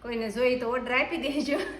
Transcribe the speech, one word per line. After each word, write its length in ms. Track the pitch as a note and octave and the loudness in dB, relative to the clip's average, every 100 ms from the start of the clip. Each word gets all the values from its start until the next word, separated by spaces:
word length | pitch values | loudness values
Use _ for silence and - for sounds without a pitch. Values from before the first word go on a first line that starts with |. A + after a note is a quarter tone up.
કોઈને 300 | A#3+ A#3 A3+ | -4 -4 -2
જોઈએ 280 | G3+ B3 B3+ | 2 2 4
તો 120 | A#3+ | 0
ઓર્ડર 220 | B3 A#3 | -2 0
આપી 240 | B3 D4+ E4+ | 0 0 -2
દેજો. 420 | C4 C#4+ B3+ D4 F#4+ - | -2 0 0 0 -2 -8